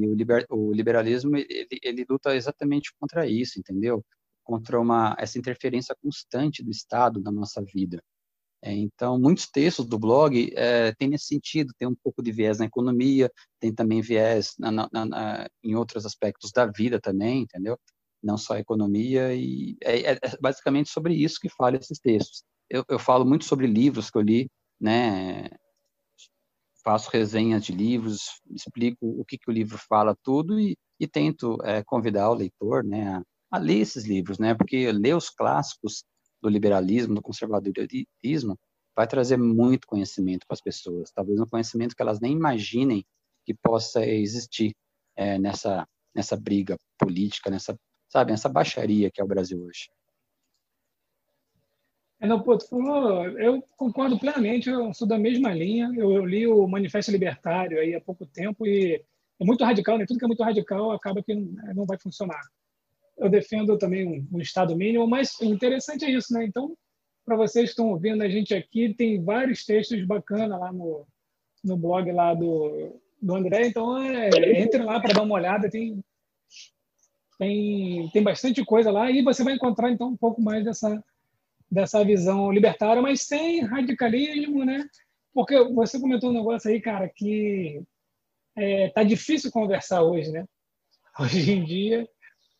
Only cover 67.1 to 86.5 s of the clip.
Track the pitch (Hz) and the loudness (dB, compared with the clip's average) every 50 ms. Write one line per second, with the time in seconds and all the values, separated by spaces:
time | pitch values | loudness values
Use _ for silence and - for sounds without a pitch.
67.1 | _ _ - - 233 220 220 208 - 233 240 233 - - 233 226 196 165 165 220 | _ _ -4 -2 0 2 2 2 2 2 0 0 0 0 0 0 0 0 -2 0
68.1 | 220 214 214 202 180 214 208 - 208 185 160 _ - 226 233 233 202 - 240 226 | 0 0 0 0 0 0 -2 -2 -2 -4 -4 _ -2 0 0 0 0 0 0 0
69.1 | 214 196 165 175 208 240 262 262 226 - - - 208 214 208 - 240 208 185 180 | 0 0 0 0 0 0 0 0 -2 -2 -2 0 0 0 0 0 -4 -4 -2 -2
70.1 | 208 202 - - 202 214 220 220 196 180 180 185 185 180 175 165 160 151 147 _ | -2 -4 -4 -4 -4 -2 -2 -2 -4 -6 -6 -8 -8 -8 -6 -6 -8 -8 -10 _
71.1 | _ _ _ _ _ _ _ _ _ _ - 190 185 175 160 170 175 185 185 175 | _ _ _ _ _ _ _ _ _ _ -4 -4 -2 0 0 0 0 0 0 0
72.1 | 175 175 170 170 170 165 170 170 165 160 151 151 151 151 156 160 - - _ _ | 2 2 4 4 2 2 0 0 0 0 0 -2 -4 -6 -8 -10 -12 -18 _ _
73.1 | _ - - 180 180 190 185 180 190 214 240 240 214 233 226 233 254 262 269 262 | _ -6 -4 -2 -2 0 0 2 2 2 2 2 0 -2 -2 -2 -2 -2 -2 -4
74.1 | 262 240 226 202 190 165 170 - - 175 208 233 - 262 233 214 220 233 - 226 | -2 0 2 4 6 6 6 6 6 4 4 4 2 2 0 0 -2 0 0 0
75.1 | 202 196 214 214 208 185 170 180 196 214 208 202 - 220 226 226 220 196 190 _ | 2 2 0 2 0 0 0 0 -2 0 -2 -2 -4 -4 -6 -6 -8 -10 -12 _
76.1 | _ _ _ _ _ _ _ _ - - - - _ _ _ _ _ _ _ _ | _ _ _ _ _ _ _ _ -20 -20 -20 -20 _ _ _ _ _ _ _ _
77.1 | _ _ _ _ _ - 190 196 202 208 208 208 208 202 190 180 175 170 165 165 | _ _ _ _ _ -4 -2 0 0 0 0 0 0 -2 -2 -2 -2 -4 -4 0
78.1 | - 208 214 202 170 - - 262 233 277 220 - 214 220 226 220 196 202 226 254 | 2 4 4 4 2 0 0 0 0 0 0 4 4 6 6 6 4 2 2 4
79.1 | 254 277 247 269 240 - 247 262 269 254 262 247 214 - 226 247 240 - 240 254 | 4 4 4 4 4 4 2 0 0 0 0 0 0 2 0 0 0 0 -2 -4
80.1 | 254 - - 226 220 233 226 214 214 220 208 233 220 - - 214 208 214 - _ | -4 0 0 0 0 2 0 0 0 0 -2 -2 -4 -2 -2 -2 -2 -2 -8 _
81.1 | _ _ _ _ _ _ _ _ _ _ _ - - 185 196 - - 214 208 196 | _ _ _ _ _ _ _ _ _ _ _ -2 0 0 0 2 4 4 4 6
82.1 | 208 190 170 185 196 196 196 196 190 208 208 226 - - 214 214 226 240 254 277 | 4 4 4 4 2 2 2 4 4 6 6 6 4 4 2 4 4 4 4 2
83.1 | 277 - - - 285 294 311 330 339 339 269 202 226 277 254 247 247 - 254 233 | 0 0 -2 -2 -2 0 0 0 0 0 -2 -2 -2 -2 -2 -2 -2 0 0 0
84.1 | 220 254 285 302 302 294 294 294 285 277 262 254 269 277 294 294 _ _ _ _ | 2 2 0 0 -2 -4 -4 -2 -2 0 0 0 0 -2 -6 -8 _ _ _ _
85.1 | _ _ _ _ - 254 - - 285 269 240 - 233 233 226 - - 262 262 262 | _ _ _ _ -2 -2 0 4 6 6 6 6 4 0 0 0 0 -2 -2 0
86.1 | 254 233 254 247 240 233 214 220 | 0 0 2 0 0 0 0 0